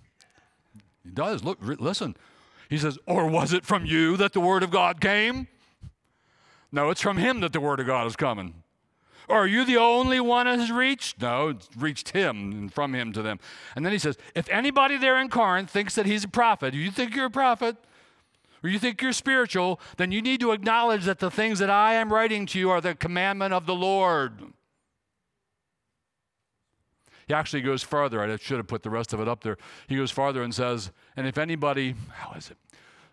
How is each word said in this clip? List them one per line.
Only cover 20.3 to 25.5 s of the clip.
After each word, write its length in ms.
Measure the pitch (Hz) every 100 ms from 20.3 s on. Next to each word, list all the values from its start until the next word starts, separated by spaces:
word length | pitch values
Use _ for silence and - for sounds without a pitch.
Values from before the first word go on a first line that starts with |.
| 262
to 120 | 240
acknowledge 520 | 214 208 233 233 214
that 160 | 185 185
the 100 | 185
things 300 | - 220 196
that 100 | 196
I 240 | 202 214
am 180 | 226 220
writing 340 | 214 226 208 202
to 120 | 185
you 120 | 185
are 100 | 180
the 140 | 175 151
commandment 580 | 165 180 196 196 196
of 140 | 180 165
the 80 | 180
Lord." 800 | 185 196 185 160 131 104 95 - _ _ _ _ _ _ _ _ _